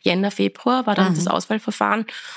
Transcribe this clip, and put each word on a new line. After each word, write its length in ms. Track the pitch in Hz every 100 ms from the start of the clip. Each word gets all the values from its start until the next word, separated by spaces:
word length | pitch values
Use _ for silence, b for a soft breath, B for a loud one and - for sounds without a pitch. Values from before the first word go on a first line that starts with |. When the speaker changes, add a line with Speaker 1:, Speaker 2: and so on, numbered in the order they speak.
Speaker 1:
Jänner, 300 | 190 175 202
Februar, 560 | - 196 - 247 254 233
war 80 | 190
dann 160 | 185
Speaker 2:
Mhm. 40 | 160
Speaker 1:
das 120 | 175
Auswahlverfahren. 800 | - - 220 - - 202 214 214 B B